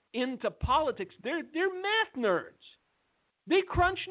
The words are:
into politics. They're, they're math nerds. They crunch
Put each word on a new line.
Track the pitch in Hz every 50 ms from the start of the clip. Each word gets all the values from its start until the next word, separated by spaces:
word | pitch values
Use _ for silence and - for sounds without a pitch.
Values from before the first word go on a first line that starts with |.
| _ _ -
into | 226 254 262 254 196 - 208
politics. | - - - 233 254 311 311 233 233 - 190 180 - - -
They're, | 240 320 330 - 240 302
they're | 320 370 392 370
math | 370 381 403 427 440 427 - - 262
nerds. | 233 208 180 156 104 - - _ - - - _ _ _ _ _ _ _ _ _ _ _ _ _ _ 190
They | 320 381 370 370
crunch | - 349 349 370 381 - - 381